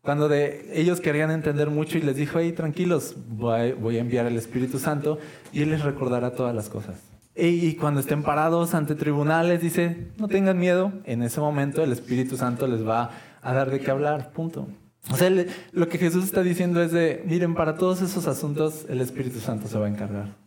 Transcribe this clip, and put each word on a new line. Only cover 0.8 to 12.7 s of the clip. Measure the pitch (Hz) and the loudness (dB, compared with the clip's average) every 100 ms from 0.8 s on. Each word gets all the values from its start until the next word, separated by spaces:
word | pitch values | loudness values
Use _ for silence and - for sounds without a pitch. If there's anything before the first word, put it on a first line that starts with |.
| 170 175 | 2 2
querían | 170 147 156 | 0 0 0
entender | 160 156 147 147 | 0 0 0 0
mucho | 147 156 165 | 0 -2 0
y | |
les | 147 135 | 0 0
dijo, | 147 165 | 0 0
"Hey, | 170 | 0
tranquilos, | 165 160 147 180 160 - - 117 | -2 -4 -2 0 0 -2 -12 -10
voy, | 107 120 117 120 | -4 0 2 0
voy | - 110 117 | 0 -2 -2
a | |
enviar | 120 120 120 | 0 0 0
el | 117 | -2
Espíritu | 110 127 127 131 | -2 -2 -2 -2
Santo | 156 147 147 151 - - - | -2 0 -2 -4 -8 -18 -6
y | 139 | -2
Él | 151 | 0
les | 156 | 2
recordará | 147 131 127 123 123 | 0 -2 -2 0 -2
todas | 127 123 113 | -2 -2 -2
las | 104 | -6
cosas". | 104 101 92 - - _ - | -10 -10 -14 -16 -20 _ 0
Y, | 170 | 2
y | 170 170 160 | 4 2 2
cuando | 151 143 | 0 0
estén | 139 147 | 0 0
parados | 147 147 160 170 170 | 2 2 4 2 2
ante | 170 147 151 | 0 0 -2
tribunales, | 151 143 147 160 170 175 | 0 2 2 4 4 2
dice, | 170 170 170 170 - - | 2 2 0 -2 -10 -6
"No | 208 | 0
tengan | 196 190 180 | 2 4 4
miedo". | 180 180 196 196 - | 4 4 2 -2 -6
En | 120 | -2
ese | 120 151 | -2 0
momento | 151 147 139 139 | 0 0 0 2
el | 156 | 0
Espíritu | 120 - 123 131 131 | 0 0 -2 0 -2
Santo | 123 120 | -2 0
les | 131 | 0